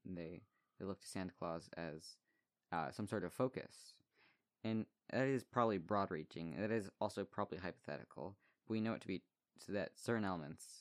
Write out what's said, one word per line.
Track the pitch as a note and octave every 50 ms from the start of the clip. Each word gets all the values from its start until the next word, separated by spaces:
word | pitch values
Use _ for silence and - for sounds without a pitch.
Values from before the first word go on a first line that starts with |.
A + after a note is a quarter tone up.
| -
they, | F2+ F#2 F2 E2+ D#2+ F2+ - - _ _ _ _ _ _ -
they | F#2
look | F#2+ G2+ -
to | - -
Santa | - G2 F#2 F#2 - -
Claus | F2+ E2+ E2 E2 E2 - - -
as, | E2 D#2+ D2+ D#2 - - - _ _ _ _ _ _ _ _ _ _ -
uh, | F2 E2+ D#2 C2+
some | - - G#2+ G2
sort | A2 G#2 F2
of | F2 -
focus. | - B2+ C3 - - - - - - - - - - _ _ _ _ - - _ _ _ _ _ _ -
And | A2 A2 A2 G#2+ - _ _ _ -
that | - A2+ C3 C3+
is | C3+ B2 -
probably | _ - B2+ A#2+ A2+ G#2 F#2+
broad-reaching. | D#2+ - G#2 G2+ G2 F#2 F#2 D#2 D#2 - - D#2+ E2 E2 C#2 C2
That | G2+ G#2+
is | A2+ A2+ F#2+ G2 - -
also | - G#2 - G#2 G2
probably | - - - G#2 - - F#2
hypothetical. | F#2 F2+ E2 - - - D2+ C2+ - - - - C#2+ F#2 G2+ - _ _ _ _ _ -
We | A2 A2
know | A2 A2+ A2
it | -
to | - -
be | F#2+ F2+ - _ _ _ _ _ _ - -
so | - F#2+
that | G2+ - - -
certain | - - - A#2 A2+ G#2
elements | G2 F#2 E2+ D2+ C#2+ D#2+ - - - - -